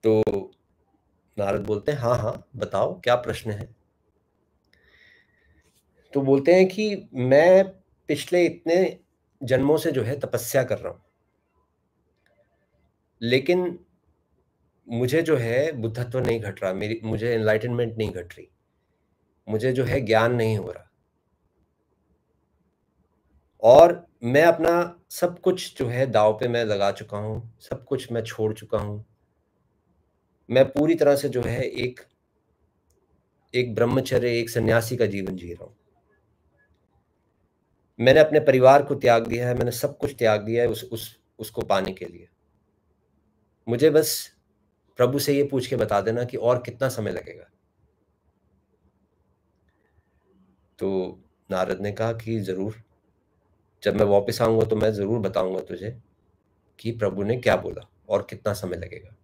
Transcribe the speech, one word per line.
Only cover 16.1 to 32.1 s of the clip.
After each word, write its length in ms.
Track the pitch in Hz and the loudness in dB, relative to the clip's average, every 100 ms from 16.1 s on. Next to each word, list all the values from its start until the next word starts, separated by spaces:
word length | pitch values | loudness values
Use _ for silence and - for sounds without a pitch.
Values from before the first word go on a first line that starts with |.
| 131 | -4
नहीं 220 | 120 113 | -4 -4
घट 220 | 104 98 | -6 -6
रहा, 100 | 95 | -6
मेरी, 280 | 95 107 113 | -4 -6 -6
मुझे 320 | 110 107 117 117 | -6 -6 -2 -2
enlightenment 640 | 107 107 120 120 117 110 | 0 0 -2 -4 -4 -4
नहीं 140 | 107 | -6
घट 260 | 90 87 - | -6 -14 -20
रही, 140 | - _ _ _ _ _ _ _ _ _ - | -20 _ _ _ _ _ _ _ _ _ -8
मुझे 240 | 107 127 | -4 -2
जो 100 | 127 | -2
है, 180 | 120 113 | -2 -2
ज्ञान 340 | 107 110 117 120 | 2 2 2 0
नहीं 220 | 110 107 | 0 -2
हो 140 | 90 | -6
रहा, 200 | 90 _ _ _ _ _ _ _ _ _ _ _ _ _ _ _ _ _ _ _ _ _ _ _ _ _ _ _ _ | -14 _ _ _ _ _ _ _ _ _ _ _ _ _ _ _ _ _ _ _ _ _ _ _ _ _ _ _ _
और 460 | 113 135 - - - _ | 8 10 10 6 -10 _
मैं 200 | 120 135 | 0 4
अपना 560 | 170 165 165 170 170 - _ | 4 4 2 0 -2 -8 _
सब 300 | - 175 175 | -4 -4 -2
कुछ 380 | 190 185 - - | -2 -2 -6 -8
जो 100 | 123 | -6
है, 200 | 120 131 | -2 0
दांव 260 | 110 107 | 4 2
पे 140 | 107 123 | 2 -2
मैं 180 | 120 113 | -2 -2
लगा 260 | 101 98 | 0 0
चुका 260 | 98 107 101 | -2 -10 -8
हूँ, 400 | 107 110 - _ | -8 -8 -12 _
सब 260 | - 135 - | -14 -14 -8
कुछ 260 | 131 - | -8 -6
मैं 120 | 117 | -8
छोड़ 300 | 110 - 107 | -8 -4 -4
चुका 240 | 107 - 107 | -4 -6 -6
हूँ, 280 | 104 104 110 _ _ _ _ _ _ _ _ _ _ _ _ _ - | -6 -10 -14 _ _ _ _ _ _ _ _ _ _ _ _ _ -2
मैं 220 | 127 135 | 2 4
पूरी 240 | 143 151 165 | 4 2 4
तरह 200 | 143 139 | 4 4
से 140 | 143 | 0
जो 120 | 127 | -4
है, 220 | 120 120 | -4 -4
एक, 360 | 123 - 127 127 - | -6 -6 -8 -8 -20